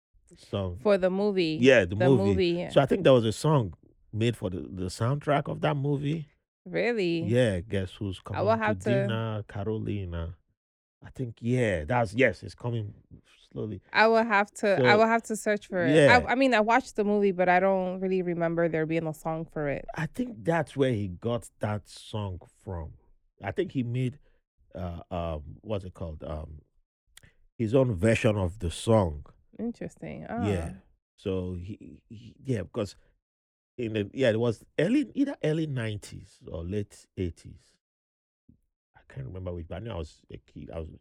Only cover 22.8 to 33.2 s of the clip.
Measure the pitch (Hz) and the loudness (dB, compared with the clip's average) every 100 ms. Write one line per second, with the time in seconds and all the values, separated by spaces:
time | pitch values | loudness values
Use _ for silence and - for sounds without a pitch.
22.8 | 80 - _ _ _ _ 98 139 185 139 | -10 -16 _ _ _ _ -8 -4 -2 -2
23.8 | 120 123 127 123 _ _ _ _ _ - | -2 -2 -4 -6 _ _ _ _ _ -10
24.8 | 90 85 - 90 85 78 73 95 107 104 | -8 -10 -8 -6 -4 -6 -10 -16 -8 -8
25.8 | 95 - 85 78 71 78 73 76 _ _ | -8 -12 -12 -10 -10 -10 -10 -16 _ _
26.8 | _ _ _ - - _ _ - 110 131 | _ _ _ -20 -20 _ _ -4 2 4
27.8 | 127 90 107 110 117 104 90 98 87 - | 4 2 2 4 2 2 -2 -2 -6 -4
28.8 | - 110 87 73 71 - _ - 233 226 | 4 4 4 -2 -14 -20 _ -8 -8 -8
29.8 | 170 - - - - - - 92 82 95 | -12 -12 -14 -12 -8 -4 -2 -2 -4 -10
30.8 | _ _ _ _ 101 95 90 90 90 - | _ _ _ _ -4 -4 -4 -6 -10 -12
31.8 | 57 - _ 110 117 - 131 117 87 120 | -16 -20 _ -20 -20 -14 -4 -4 -4 -6
32.8 | 104 - _ _ | -8 -8 _ _